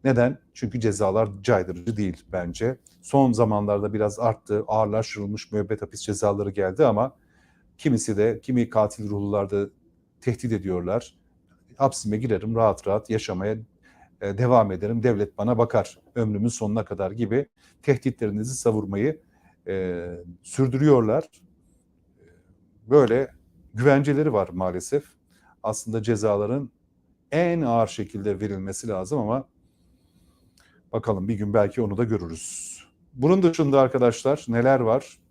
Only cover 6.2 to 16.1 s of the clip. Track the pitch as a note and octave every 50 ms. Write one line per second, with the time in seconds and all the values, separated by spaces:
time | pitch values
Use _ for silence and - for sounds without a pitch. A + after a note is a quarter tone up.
6.2 | - G#2 G2+ G2+ G#2 G2+ F#2+ G2+ G2 F#2 F#2 - D#3 B2+ G#2+ G#2 A#2 C3+ - _
7.2 | _ _ _ _ _ _ _ _ _ _ _ _ - D#3 B2+ A2 - - G#2+ G2
8.2 | G#2 A2+ A2 A2+ _ - B2+ B2 A#2+ A#2 - A2 G#2+ G#2 - - G#2+ G2+ G#2 G2+
9.2 | G2+ G2+ G2+ G2+ G2+ G2 G2+ G2+ G2+ G2+ _ _ _ _ _ _ _ _ _ _
10.2 | - B2+ A#2 - - A#2+ A2 G2+ F2+ F#2+ F#2 F2+ F2 F2+ G2 A#2+ A#2+ - _ _
11.2 | _ _ _ _ _ _ _ _ _ _ - _ C3+ C3+ C3 - - G#2+ G#2 G#2+
12.2 | B2 B2 G#2+ F#2 G#2+ A2 A2+ A2+ A2+ G#2+ F#2+ - - G2 G2 G#2+ - - A2 A2
13.2 | - - G2 F2+ F#2+ G#2 A2 A2+ A2+ _ _ _ _ _ _ _ - _ _ _
14.2 | - G2 G2 G2+ B2+ B2 B2+ A#2+ A2 G2+ F#2+ F2+ G2+ G#2 A#2 A#2 G#2+ B2+ A2+ G2
15.2 | G#2 - _ - G2+ A#2 B2 A2 A#2+ A2+ - F2+ - - - _ _ _